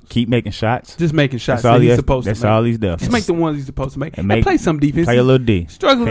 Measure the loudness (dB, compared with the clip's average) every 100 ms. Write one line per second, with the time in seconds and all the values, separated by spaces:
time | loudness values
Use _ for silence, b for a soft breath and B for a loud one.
0 | -6 -2 0 0 -2 -4 -4 -4 -6 -4
1 | -2 2 0 -2 -4 0 4 4 4 2
2 | 0 -2 -2 -2 0 2 0 -2 -4 -4
3 | -2 -2 -2 -2 -2 -4 -8 -8 -8 -8
4 | -10 -6 0 0 2 0 0 0 0 0
5 | 2 2 4 4 2 -2 -2 -4 0 0
6 | 0